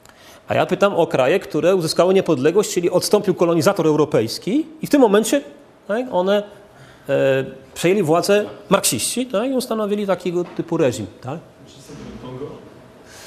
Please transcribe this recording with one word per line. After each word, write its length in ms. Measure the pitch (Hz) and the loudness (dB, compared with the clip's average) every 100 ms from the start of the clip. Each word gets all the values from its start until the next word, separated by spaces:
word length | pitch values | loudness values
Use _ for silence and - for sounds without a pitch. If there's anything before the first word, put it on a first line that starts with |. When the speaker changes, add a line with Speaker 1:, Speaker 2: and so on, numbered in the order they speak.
| - - - - - | -20 -20 -20 -18 -4
Speaker 1:
A 80 | 120 | 0
ja 100 | 160 | 0
pytam 300 | 180 202 170 | 0 0 2
o 120 | 165 | 0
kraje, 320 | 139 127 190 | 2 2 0
które 360 | - 156 160 190 | -2 -2 2 2
uzyskały 380 | 160 - 175 | 0 2 4
niepodległość, 600 | 190 180 143 139 190 - | 4 2 2 2 2 0
czyli 160 | 185 175 | 0 0
odstąpił 440 | 180 - 208 190 | 0 2 2 2
kolonizator 540 | 170 170 170 151 196 156 | 0 2 2 2 2 2
europejski 800 | 151 147 147 113 - - 269 320 - | 2 2 0 0 -4 -4 -2 -4 -8
i 60 | - | 0
w 20 | |
tym 120 | 294 | 4
momencie, 400 | 233 202 220 285 - - - _ - | 6 4 2 0 -2 -12 -20 _ -6
tak, 180 | 208 254 | -6 -4
one, 320 | 180 185 208 202 - - - - - - | -2 0 0 -2 -12 -20 -20 -20 -16 -4
e, 360 | 139 135 135 131 - - | 0 2 0 -2 -10 -18
przejęli 300 | - 165 202 | -4 0 2
władzę 420 | 156 160 - 202 208 - - | 2 2 2 0 0 -8 -2
marksiści, 560 | 190 - 117 - 233 247 | 0 0 -2 -4 -4 -4
tak, 240 | 196 254 | -4 -2
i 40 | |
ustanowili 540 | 254 254 220 208 208 196 | -4 -4 -4 -4 -4 -2
takiego 360 | 185 190 175 | -4 -2 -4
typu 340 | 175 - - 165 | -4 -8 -4 0
reżim, 300 | 143 107 98 - | 0 0 -8 -12
tak? 180 | 123 160 - - - - - 143 - - | -12 -12 -14 -20 -20 -20 -20 -18 -16 -16
Speaker 2:
Kongo? 240 | 247 127 143 - - - - - - - | -16 -14 -14 -16 -20 -20 -20 -20 -20 -20